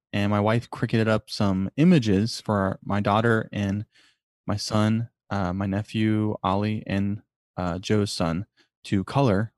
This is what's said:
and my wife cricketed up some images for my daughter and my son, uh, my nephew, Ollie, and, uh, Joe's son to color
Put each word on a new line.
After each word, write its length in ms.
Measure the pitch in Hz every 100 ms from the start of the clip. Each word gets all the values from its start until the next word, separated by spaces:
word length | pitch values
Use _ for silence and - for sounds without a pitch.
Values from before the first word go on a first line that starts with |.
| _
and 180 | 104 101
my 100 | 104
wife 300 | 104 117 -
cricketed 380 | - 113 113 110
up 220 | 107 -
some 400 | - 104 95 95 -
images 640 | 170 170 110 95 113 -
for 360 | - 104 95 -
my 160 | - 101
daughter 480 | 104 104 117 113 -
and 360 | 104 101 101 107 _ _ _ _ _ -
my 100 | 101
son, 520 | - 107 107 110 117 _ -
uh, 240 | 101 90
my 100 | 95 98
nephew, 680 | 95 - 110 107 107 107 -
Ollie, 400 | 92 98 104 107 -
and, 360 | 98 101 104 - _ _ -
uh, 220 | 90 87
Joe's 340 | - 107 101
son 320 | - 85 82 110 _ _ _
to 200 | - 98
color 480 | 92 139 135 95 117